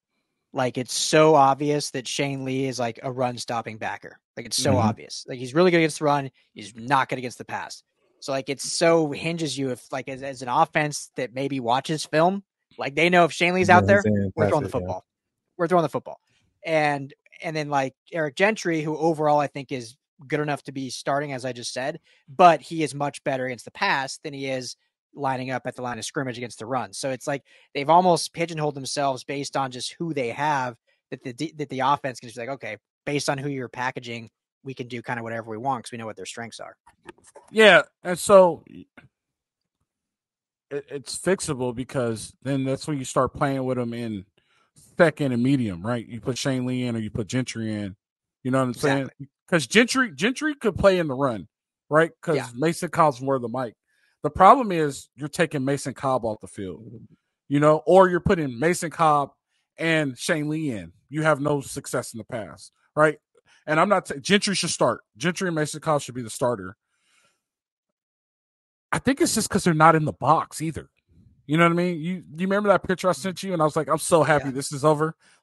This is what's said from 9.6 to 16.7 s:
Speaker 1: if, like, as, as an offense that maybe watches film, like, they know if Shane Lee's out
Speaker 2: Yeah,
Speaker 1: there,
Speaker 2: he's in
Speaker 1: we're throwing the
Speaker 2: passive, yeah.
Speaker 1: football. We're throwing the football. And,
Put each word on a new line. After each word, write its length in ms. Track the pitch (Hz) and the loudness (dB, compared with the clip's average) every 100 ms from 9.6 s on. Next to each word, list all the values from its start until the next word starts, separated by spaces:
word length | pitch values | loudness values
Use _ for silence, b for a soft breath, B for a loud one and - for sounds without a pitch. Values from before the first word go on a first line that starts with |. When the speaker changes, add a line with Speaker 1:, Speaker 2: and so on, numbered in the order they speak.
| 135 | -4
Speaker 1:
if, 200 | 123 - | -6 -8
like, 180 | 135 135 | -10 -10
as, 140 | 131 | -12
as 200 | 135 131 | -12 -10
an 60 | 127 | -2
offense 640 | 135 160 165 151 143 - - | 2 2 2 -2 -4 -10 -8
that 160 | 127 | -8
maybe 280 | 123 139 135 | -4 -4 -2
watches 440 | 113 127 - 151 | 0 0 0 -6
film, 380 | - 156 175 196 - _ _ - | -2 2 2 2 -6 _ _ -10
like, 180 | 120 | -6
they 140 | 143 175 | 0 4
know 160 | 180 | 6
if 80 | 165 | 4
Shane 220 | - 175 | 4 0
Lee's 160 | 185 185 | 2 6
out 140 | 180 | 6
Speaker 2:
Yeah, 20 | 190 | 8
Speaker 1:
there, 160 | 202 | 4
Speaker 2:
he's 80 | 202 | 4
in 200 | 104 98 - | 0 0 0
Speaker 1:
we're 120 | 101 | 2
throwing 140 | 151 | 2
the 40 | - | 0
Speaker 2:
passive, 60 | 127 | -6
yeah. 40 | 90 | -6
Speaker 1:
football. 180 | 92 - _ _ _ _ - | -8 -12 _ _ _ _ -6
We're 120 | 165 | 2
throwing 140 | 180 | 2
the 60 | 151 | 2
football. 320 | 123 - - _ _ _ _ | -2 -10 -16 _ _ _ _
And, 480 | 165 | -2